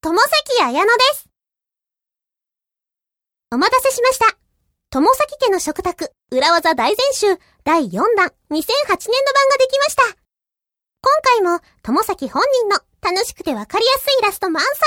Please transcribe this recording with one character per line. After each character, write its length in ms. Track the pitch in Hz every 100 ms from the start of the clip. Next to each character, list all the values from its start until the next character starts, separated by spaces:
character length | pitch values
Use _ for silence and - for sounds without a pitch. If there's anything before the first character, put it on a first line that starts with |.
| 320
友 100 | 349
崎 360 | 554 605 571 494
彩 140 | 262
乃 240 | 269 403 480
で 60 | 508 587
す。 100 | _ _ _ _ _ _ _ _ _ _ _ _ _ _ _ _ _ _ _ _ _ _ _
お 80 | 240
待 120 | 392
た 80 | 508
せ 120 | 539
し 100 | 523
ま 100 | 494
し 60 | 523
た。 80 | 453 - _ _ _ _ _
友 240 | 262 349
崎 240 | 523 587 587
家 140 | 494
の 80 | 370
食 240 | - 302
卓、 280 | 359 - 330 _ _
裏 200 | 254 294
技 220 | 339 330
大 220 | 320 233
全 180 | 427 554
集、 260 | 523 415 359 _ _
第 300 | - 330 226
四 220 | 185 415
弾、 180 | 415 359 _ _
二 140 | 302
千 120 | - 539 587
八 200 | 370 -
年 160 | 508
度 100 | 554
版 160 | 539 539
が 80 | 523
で 80 | 523
き 100 | 539
ま 80 |
し 100 | 587
た。 60 | - 480
今 80 | - _ _ _ _ _ _ _ _ 523 605
回 200 | 523 480
も、 160 | 359 349 _ _
友 180 | - 294
崎 260 | 453 381 262
本 140 | 277
人 280 | 523 523 415
の 100 | 403 _ _
楽 200 | 381 370
し 120 | 480
く 80 | -
て 100 | -
わ 140 | 226 214
か 100 | 403
り 80 |
や 140 | 466 539
す 100 | 571
い 80 | 539
イ 40 |
ラ 80 | 415
ス 80 | -
ト 100 | 381
満 140 | 320
載。 100 | 392 587